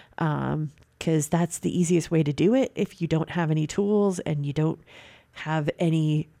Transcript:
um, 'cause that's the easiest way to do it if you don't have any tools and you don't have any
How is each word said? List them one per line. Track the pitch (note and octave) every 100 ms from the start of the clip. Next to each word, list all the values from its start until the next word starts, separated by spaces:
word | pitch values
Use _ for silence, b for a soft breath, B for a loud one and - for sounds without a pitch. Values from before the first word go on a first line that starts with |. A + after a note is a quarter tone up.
| B -
um, | D#3+ D3 C3+ D3 D#3 - - -
'cause | - D#3+ D3
that's | E3+ E3+ -
the | F3+ -
easiest | E3+ F3 -
way | E3
to | D3
do | C#3 E3
it | B3+ C4 -
if | G3+ -
you | E3
don't | D#3+ D#3+
have | F3 E3
any | D#3 D#3
tools | - G3+ G#3 G3+ F3+
and | - D3+ C#3+
you |
don't | D3 D#3 - B B B B B
have | - - D#3 D3 -
any | F3 D#3+ D#3 D3+ D3 _